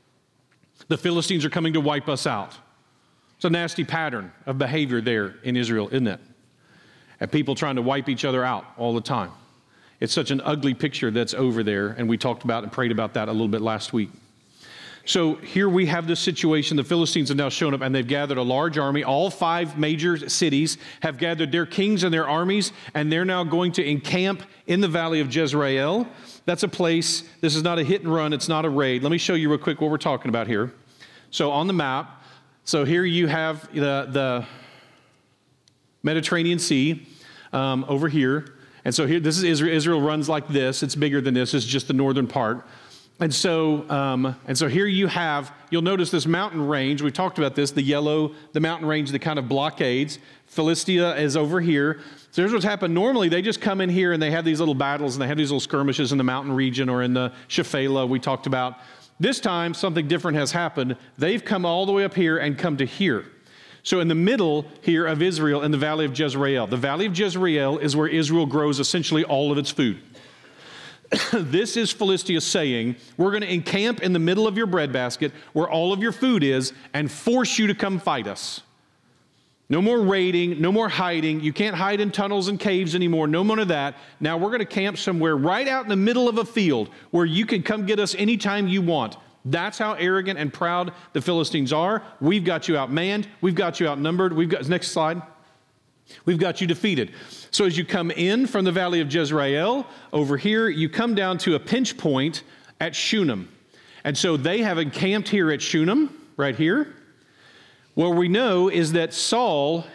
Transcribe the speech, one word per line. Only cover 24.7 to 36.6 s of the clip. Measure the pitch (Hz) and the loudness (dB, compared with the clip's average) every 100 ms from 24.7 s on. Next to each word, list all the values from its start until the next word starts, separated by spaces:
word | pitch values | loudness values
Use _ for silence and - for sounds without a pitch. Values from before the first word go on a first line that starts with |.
| 180 | 2
the | 202 | 2
valley | 160 165 160 | 2 0 0
of | 139 | 0
Jezreel. | 131 151 147 143 135 143 202 240 - - - - | 0 0 0 0 0 0 0 -4 -8 -20 -8 -4
That's | 175 | -2
a | 208 | -2
place, | - 170 165 165 - - - | 0 2 2 0 -4 -6 -2
this | 165 156 | 0 2
is | |
not | 160 170 | 0 0
a | |
hit | 143 196 | 0 0
and | 165 | 0
run, | 160 151 | 0 0
it's | 147 - | -2 0
not | 160 | 0
a | 160 | 0
raid. | 139 135 123 | 2 2 2
Let | 143 | 0
me | 170 | 0
show | - | 2
you | 175 156 | 2 2
real | 147 | 2
quick | 160 147 | 0 -2
what | 156 | 0
we're | 151 | 0
talking | 165 131 135 | 0 -2 -2
about | 117 113 | -2 0
here. | 107 123 - _ - - - - | 0 -2 -6 _ -20 -20 -20 -8
So | - 147 | -2 0
on | 143 175 | 0 0
the | |
map, | 185 139 131 - - - - _ _ | 0 0 -2 -6 -14 -20 -20 _ _
so | - 160 | -2 0
here | 139 170 | 2 2
you | 185 170 165 | 2 2 2
have | 160 160 156 - | 0 -2 -6 -8
the, | 156 143 139 135 | -2 -2 -2 -2
the | 135 131 123 117 - - - - _ _ _ _ _ _ _ _ _ _ _ | -2 0 -2 -6 -14 -20 -20 -20 _ _ _ _ _ _ _ _ _ _ _
Mediterranean | 147 160 156 175 170 175 | -2 -2 0 0 0 0